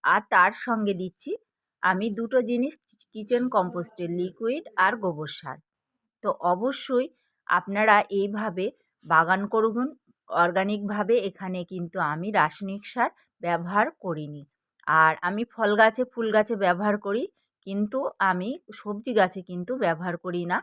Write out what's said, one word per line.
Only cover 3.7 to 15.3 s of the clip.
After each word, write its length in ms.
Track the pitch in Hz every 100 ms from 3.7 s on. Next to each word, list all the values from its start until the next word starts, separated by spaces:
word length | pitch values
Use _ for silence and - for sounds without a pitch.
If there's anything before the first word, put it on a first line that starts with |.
| 175 165 - 170 175
লিকুইড 440 | 185 - 226 285 - -
আর 160 | 190 233
গোবর 260 | 196 151 151 -
সার। 200 | 147 143 _ _ _ _ _ _
তো 60 | 208 -
অবশ্যই 640 | 170 180 247 269 - 254 285 _ _ _ -
আপনারা 480 | 180 196 202 220 208 - 196
এইভাবে 460 | 202 208 220 180 202 _ _ _
বাগান 360 | 156 160 165 190 202
করুন 400 | 220 220 220 262 302 _ _ _
অর্গানিকভাবে। 880 | 160 175 180 196 214 202 208 196 240 196
এখানে 300 | - 190 185 175
কিন্তু 260 | 185 170 185 156
আমি 160 | 156 190
রাসায়নিক 520 | 208 156 - 196 202
সার 260 | - 254 254 _ _ _
ব্যবহার 440 | 170 170 175 202 254 _
করিনি। 440 | 185 156 151 147 147 _ _ _ -
আর 260 | 156 160 160
আমি 220 | 175